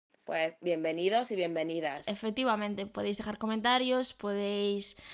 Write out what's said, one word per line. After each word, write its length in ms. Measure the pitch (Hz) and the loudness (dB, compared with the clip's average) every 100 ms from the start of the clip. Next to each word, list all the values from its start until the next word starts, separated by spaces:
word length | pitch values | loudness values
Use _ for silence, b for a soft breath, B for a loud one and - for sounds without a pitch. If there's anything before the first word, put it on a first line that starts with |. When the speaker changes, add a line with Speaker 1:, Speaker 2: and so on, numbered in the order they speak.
| _ _ | _ _
Speaker 1:
pues 300 | - 170 160 165 | -4 -2 -2 -2
bienvenidos 680 | 175 165 160 160 185 220 247 | -2 0 0 2 2 2 2
y 60 | 202 | 0
bienvenidas. 720 | 170 165 160 165 156 139 - | 0 0 -2 -2 -2 -4 -6
Speaker 2:
Efectivamente, 800 | 202 220 208 254 214 208 202 196 | -4 -4 0 2 2 0 -4 -6
podéis 320 | - 208 202 | -4 -2 -2
dejar 180 | 214 214 | -4 -4
comentarios, 800 | 220 220 233 254 254 254 254 | -2 0 4 4 4 2 0
podéis 840 | - 208 202 202 202 202 202 202 - B | -4 -2 0 0 0 0 0 -2 -8 B